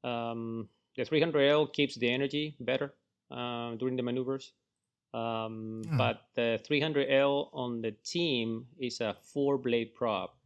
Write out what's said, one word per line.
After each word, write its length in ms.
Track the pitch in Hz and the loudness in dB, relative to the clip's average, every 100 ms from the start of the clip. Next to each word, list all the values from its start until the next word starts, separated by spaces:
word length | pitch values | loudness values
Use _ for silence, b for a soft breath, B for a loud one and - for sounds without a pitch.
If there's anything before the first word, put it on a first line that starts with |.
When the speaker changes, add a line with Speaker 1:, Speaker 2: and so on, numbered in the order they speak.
| 123 | -4
Speaker 1:
Um, 600 | 120 117 117 117 113 107 _ _ - | -4 -4 -6 -6 -6 -10 _ _ -8
the 80 | 127 | 0
three 160 | 156 | 2
hundred 260 | 165 147 139 | 4 6 6
L 180 | 147 147 | 6 4
keeps 280 | - 143 - | 2 0 2
the 140 | 120 | 0
energy 460 | 127 139 143 151 151 | 2 0 -2 -6 -6
better, 320 | 120 135 143 - _ _ _ | -2 -2 -2 -8 _ _ _
uh, 440 | 127 120 120 117 117 | -8 -6 -6 -6 -4
during 200 | 127 127 | -2 -2
the 80 | |
maneuvers. 500 | 120 123 127 135 - _ _ _ _ _ _ | -2 -2 -2 -6 -8 _ _ _ _ _ _
Um, 720 | 117 113 113 110 110 110 110 113 | -6 -4 -4 -4 -6 -8 -8 -2
Speaker 2:
Hmm. 100 | 147 | 2
Speaker 1:
but 240 | 123 110 _ - | 2 0 _ 0
the 240 | 117 113 - | 0 0 0
three 140 | 151 | 0
hundred 280 | 156 147 135 | 2 2 4
L 380 | 135 139 139 143 | 4 4 2 -2
on 280 | 143 123 120 | -4 -4 -4
the 100 | 113 107 | -6 -6
team 600 | - 175 170 127 113 113 123 - | -6 -2 0 0 0 -4 -8 -8
is 200 | 127 - | -8 -4
a 140 | 113 101 - | -4 -4 -8
four-blade 600 | - 139 139 131 117 113 - | -2 0 0 2 0 0 -4
prop. 420 | 120 101 92 _ | -2 0 -4 _